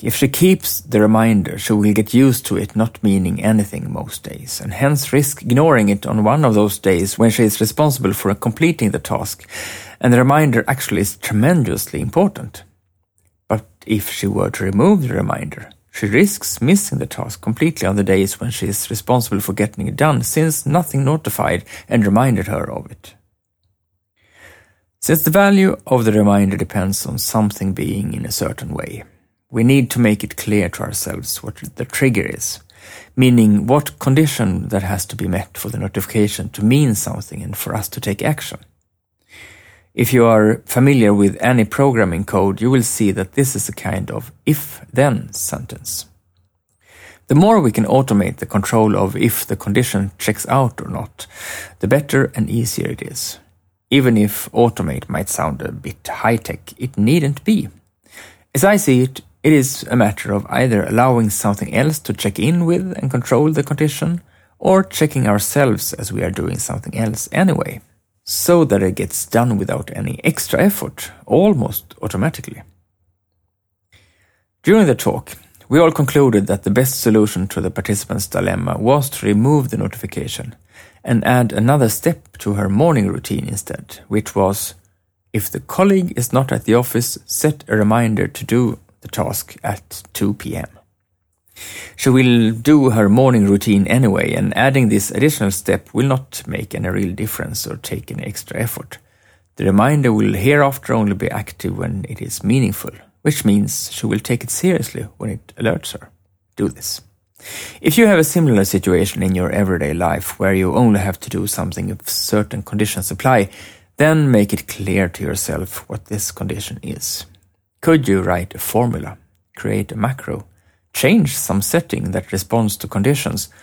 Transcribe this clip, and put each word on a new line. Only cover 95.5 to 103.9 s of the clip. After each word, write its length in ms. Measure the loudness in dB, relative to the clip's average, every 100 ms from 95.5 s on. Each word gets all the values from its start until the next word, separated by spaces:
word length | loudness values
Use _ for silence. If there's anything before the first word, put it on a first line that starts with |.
step 420 | -2 -2 -2 -2
will 140 | -2 0
not 340 | 0 -4 -14 -8
make 260 | -8 -8
any 140 | -6 -4
real 260 | -2 -4
difference 540 | -4 -6 -6 -8 -8 -10
or 80 | -10
take 340 | -10 -10 -10
any 140 | -10
extra 340 | -10 -12 -10 -8
effort. 400 | -6 -8 -14 -20 _ _ _ _ _ -4
The 80 | 2
reminder 480 | 4 4 4 2
will 200 | 2 2
hereafter 600 | 2 2 4 4 0 -2
only 220 | 0 0 -2
be 140 | -4
active 480 | -6 -10 -10 -8 -6
when 280 | -6 -6 -8
it 140 | -10
is 240 | -10 -6 0
meaningful, 460 | 2 2 -2 -10 -16 _ _
which 200 | -2 0
means 480 | 2 2 0 -4 -8